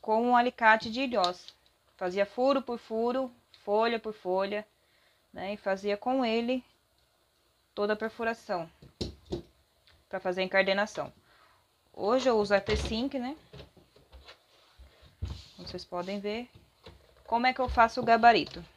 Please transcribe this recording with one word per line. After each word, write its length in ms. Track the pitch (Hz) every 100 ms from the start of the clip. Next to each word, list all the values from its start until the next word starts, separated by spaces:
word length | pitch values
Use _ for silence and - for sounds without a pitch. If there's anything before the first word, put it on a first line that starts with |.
com 200 | - 220
um 120 | 240
alicate 560 | 247 247 - 220 220 226
de 100 | 233
ilhós. 520 | 269 233 180 180 - - _ _ _ _
Fazia 280 | 185 190
furo 360 | 202 - 262 277
por 180 | 247 233
furo, 520 | - 226 240 254 254 - _ -
folha 360 | - 208 233 226
por 140 | 220
folha, 540 | 214 180 185 196 208 214 _ _ _ _ _ _
né? 200 | 165 185
E 40 | 208
fazia 400 | 196 190 202 202
com 280 | 247 269
ele 380 | 240 226 233 254 - _ _ _ _ _ _ _ _ _ _
toda 180 | - 208
a 20 |
perfuração 720 | 214 220 - 226 226 - 180 165 _ - _ - - - 175 - _ _ _ _ _ _
pra 120 | 190
fazer 220 | 190 180
a 40 |
encardenação. 680 | 190 196 190 196 208 - 143 - _ _ _ _ _ _ _
Hoje 360 | - 196 262 254
eu 80 | 226
uso 180 | 202
a 60 | 196
T-Cinq, 580 | 196 208 - 220 269 269
né? 160 | 247 311 - - - - _ _ _ - - - _ _ _ _ - _ - _ - - -
Como 120 | - 175
vocês 180 | 180
podem 340 | - 175 180 202
ver, 300 | 202 220 247 - _ _ - - _ _
como 200 | - 233
é 80 | 254
que 60 | 254
eu 100 | 247
faço 300 | - 226 -
o 40 |
gabarito. 600 | 233 226 233 202 151 - -